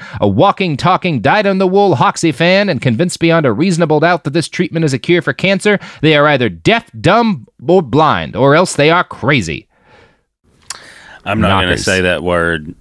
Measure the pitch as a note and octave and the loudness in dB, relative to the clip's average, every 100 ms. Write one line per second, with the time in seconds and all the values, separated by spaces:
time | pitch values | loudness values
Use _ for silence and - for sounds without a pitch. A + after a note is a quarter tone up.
0 | - A2+ G#2 G2 G3 - F#3 C#3 F3 F3+ | -6 -4 -2 2 2 0 -4 -2 0 0
1 | F3+ C#3 C3+ G3+ G3+ F#3+ F#3 G3 G3+ C3+ | 0 -2 0 0 0 0 2 2 2 2
2 | F#3+ - E3+ D3 E3 F#3+ G3+ C#3 C3+ A2 | 0 0 -2 0 2 2 0 -2 -2 0
3 | F3+ - E3 E3 C#3+ G#2 F#3 E3 E3 D3+ | -2 -2 0 2 2 0 0 0 0 2
4 | E3 F3 D3 D#3 - - F#3 E3 D#3+ C3 | 2 0 -2 -4 -4 -4 -4 -2 -2 -2
5 | - F3 D#3+ - F#3 G3 G#3+ G3+ - - | 0 0 0 -4 -2 -2 0 -2 -4 -2
6 | D3+ D3 D3 C#3 A#2 E2+ - A3+ - A2+ | 2 4 4 2 0 -2 0 0 -2 -4
7 | C#3+ A3 A3+ D#3+ G#2 _ B2+ F#3 C3+ C3 | 0 2 2 -2 -8 _ 0 0 2 0
8 | D3+ G2 D2 F2 C3+ D3+ F#3 - D3 F3 | 2 0 -4 0 2 2 2 0 2 2
9 | E3+ - A#2 C#3+ E2 C#2+ - _ _ _ | -2 -6 -2 -2 -2 -8 -12 _ _ _
10 | _ _ _ _ _ _ _ - - - | _ _ _ _ _ _ _ -20 -20 -20
11 | - - F2+ G#2+ G#2 G2 F2+ G#1 G#2 F#2 | -20 -14 -6 -2 0 2 0 -2 0 0
12 | F2+ E2 F2 F2 E2+ E2 D2+ - | 0 0 0 0 0 -2 -6 -16